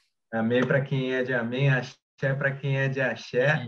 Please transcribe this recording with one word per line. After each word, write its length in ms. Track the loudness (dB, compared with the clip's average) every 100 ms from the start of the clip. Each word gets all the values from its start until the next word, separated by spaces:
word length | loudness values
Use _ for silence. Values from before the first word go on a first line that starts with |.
| _ _ -8
Amém 340 | -2 2 2 4
pra 140 | 2
quem 320 | 2 -2 0
é 100 | -2
de 100 | 0
amém, 360 | -2 -2 0 2
axé 640 | 2 0 -12 _ -6 -4 0
pra 160 | -2
quem 240 | -2 -2 0
é 120 | 0
de 100 | 0
axé, 680 | -2 -4 -4 0 2 2